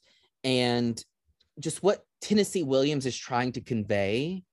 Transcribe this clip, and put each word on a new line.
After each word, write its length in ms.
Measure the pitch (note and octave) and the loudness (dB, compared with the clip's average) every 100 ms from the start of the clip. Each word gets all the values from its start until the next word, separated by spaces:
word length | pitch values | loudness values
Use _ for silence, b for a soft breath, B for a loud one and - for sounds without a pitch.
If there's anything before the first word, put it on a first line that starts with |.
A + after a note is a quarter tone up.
| b b b _ | b b b _
and 580 | C3 B2+ B2 A#2+ A#2+ A2+ - _ _ _ _ - | 0 2 2 2 0 -2 -10 _ _ _ _ -10
just 240 | D#3 - | -8 0
what 200 | F#3 G3+ _ _ | 0 0 _ _
Tennessee 440 | - G#3+ G3 F#3+ | 0 2 2 0
Williams 420 | C#3 C3+ C#3+ D3 B2+ | 2 2 2 0 -2
is 100 | - | -6
trying 360 | - B2 B2+ | -4 -2 -2
to 80 | A#2 | -4
convey, 840 | G#2 A2+ G2+ G2+ G2 A#2 D3+ F#3+ - | -4 -4 0 0 2 0 -2 -6 -12